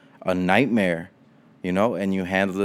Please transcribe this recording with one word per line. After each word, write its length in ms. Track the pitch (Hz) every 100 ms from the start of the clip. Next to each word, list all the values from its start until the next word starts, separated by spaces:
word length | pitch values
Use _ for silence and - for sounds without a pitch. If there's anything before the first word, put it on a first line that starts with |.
| - - -
a 80 |
nightmare, 760 | 92 90 101 131 113 95 82 87 _ _ - _ _
you 100 | 92
know, 220 | 92 113
and 180 | 90 98
you 120 | 95
handled 340 | 90 95 98 92